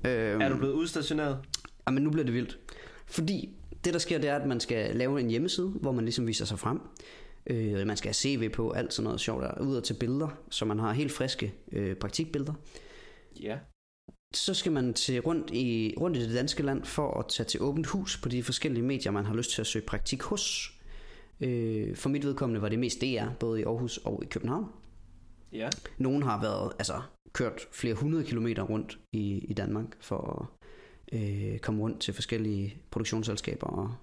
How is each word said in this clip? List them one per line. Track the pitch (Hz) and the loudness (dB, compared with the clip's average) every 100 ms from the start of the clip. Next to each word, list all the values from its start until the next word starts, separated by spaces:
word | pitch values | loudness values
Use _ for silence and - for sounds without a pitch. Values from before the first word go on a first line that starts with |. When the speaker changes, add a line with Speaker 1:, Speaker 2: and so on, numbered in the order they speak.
| 123 | 4
Speaker 1:
Øhm, | 120 110 107 | 4 4 4
Speaker 2:
Er | 135 | 4
du | 127 | 4
blevet | 135 | 2
udstationeret? | 143 165 - - 156 147 135 - - - - - | 2 0 0 0 2 2 0 -4 -8 -8 -6 0
Speaker 1:
Jamen, | 135 | 4
nu | 151 | 4
bliver | 156 127 | 4 4
det | |
vildt. | 117 117 - - - - - - | 2 0 -6 -14 -16 -16 -16 -4
Fordi | - 160 190 - - - - 175 | 0 2 0 -2 -10 -14 -2 2
det, | |
der | 170 | 2
sker, | - 165 | 4 4
det | 147 | 4
er, | 143 | 4
at | 135 | 2
man | 120 | 0
skal | - 113 104 107 | 2 2 2 2
lave | 127 143 | 2 4
en | 123 | 4
hjemmeside, | 113 175 185 185 | 4 2 2 0
hvor | 202 139 | 0 0
man | 123 117 | 2 2
ligesom | 117 117 | 2 2
viser | 110 107 | 0 0
sig | 101 | 0
frem. | 104 151 - - - - - - - | 0 0 -4 -16 -18 -16 -16 -12 -2
Øh, | 120 110 101 101 | 0 2 2 2
man | 104 | 0
skal | - | 0
have | |
C | 101 139 135 | 2 2 2
V | 110 | 2
på, | 104 113 | 2 0
alt | - 120 | 0 0
sådan | - | 0
noget | 110 120 | 0 0
sjovt | - 64 | 0 0
der. | - - | -2 0
Ud | 135 131 | 0 0
og | |
til | - | 0
billeder, | 107 117 135 156 - - | 0 0 2 0 -4 -8
så | - 110 | -2 0
man | 107 | 2
har | 110 | 2
helt | 120 147 | 2 0
friske, | - 127 - 104 - - | 0 0 0 -2 -4 -6
øh, | - 98 95 | -2 -2 -2
praktikbilleder. | 101 - 160 143 143 151 - - - - - - - - | -2 -2 0 -2 -2 -4 -10 -18 -18 -20 -20 -20 -20 -10
Speaker 2:
Ja. | 104 123 - - _ _ - - _ - | -6 -6 -8 -20 _ _ -20 -20 _ -2
Speaker 1:
Så | - | 0
skal | 185 180 | 2 2
man | 147 123 | 4 2
til | 120 - 127 | 2 2 2
rundt | 160 165 - | 2 0 0
i, | 120 123 113 110 - | 2 2 4 2 2
rundt | 175 147 | 2 2
i | 113 | 2
det | 120 | 2
danske | 143 - | 2 2
land | 139 135 | 2 0
for | - - 147 - | 0 0 0 0
at | - | -2
tage | - - | -2 0
til | - | 0
åbent | 131 147 156 | 2 2 0
hus | 196 185 - | 0 -2 -4
på | 127 | 0
de | 123 | 0
forskellige | 120 131 156 120 | 0 0 2 2
medier, | 123 135 - | 2 2 2
man | 101 104 | 0 2
har | 110 | 0
lyst | 123 | 0
til | - | 0
at | 110 | 0
søge | 110 - | 0 0
praktik | 101 - 127 | -2 0 -2
hos. | - 208 - - - - - - - - - - | 0 0 0 -2 -4 -10 -14 -12 -12 -16 -20 -4
Øh, | 127 120 113 110 104 - | 0 2 2 2 0 0
for | - | 0
mit | 143 143 | 2 2
vedkommende | 139 131 110 | 2 2 2
var | 101 | 2
det | 113 | 2
mest | 123 - | 2 2
D | |
R, | 131 120 110 127 | 0 2 -2 -2
både | 117 113 | 0 2
i | |
Aarhus | - 117 123 - | 0 0 -2 -2
og | - 104 | -4 -4
i | - | -2
København. | - - 151 226 - - - - - - - - | -2 0 0 -2 -8 -20 -20 -20 -20 -20 -20 -12
Speaker 2:
Ja. | 110 110 - - - | -6 -2 -2 -4 -2
Speaker 1:
Nogen | 131 143 | 0 2
har | 135 104 | 2 2
været, | 107 101 98 - | 2 0 -2 -2
altså, | - - 127 - - | -2 -2 -6 -16 -10
kørt | - 120 - - | -2 -2 -2 -12
flere | - 120 | -4 -2
hundrede | 104 143 160 | 0 2 2
kilometer | - 117 117 101 | 2 0 0 0
rundt | 98 107 107 - - | 0 0 -2 -10 -4
i, | 110 101 98 | -2 0 0
i | - | -2
Danmark | 104 101 104 113 - | -2 0 0 -4 -10
for | - - - - - - - - - - - | -4 -2 -2 -6 -8 -12 -20 -20 -20 -20 -6
at, | 113 | -2
øh, | 104 101 101 107 | 0 0 -2 -2
komme | - 107 | 0 0
rundt | 110 110 | 0 0
til | - | -4
forskellige | 98 - 113 110 101 101 - - | -4 -2 0 0 0 -2 -6 -6
produktionsselskaber | - 110 110 110 104 - - - | -4 0 0 0 -2 -2 -4 -2
og | 90 104 120 | -2 -2 -4